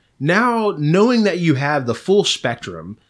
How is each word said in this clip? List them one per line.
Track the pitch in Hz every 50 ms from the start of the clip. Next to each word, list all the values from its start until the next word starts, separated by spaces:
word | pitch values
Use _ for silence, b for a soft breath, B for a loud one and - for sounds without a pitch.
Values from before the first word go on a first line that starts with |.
| _ _ _ -
Now, | 131 156 175 208 240 247 233 226 214 208 175 151
knowing | 147 147 165 190 214 247 247 233 214
that | 196 170 180
you | 170 160 139
have | 127 143 143 151 143 127
the | 120 110
full | - - - 196 208 180
spectrum | - - - - 127 117 - - 98 87 82 80 90 107 - _ _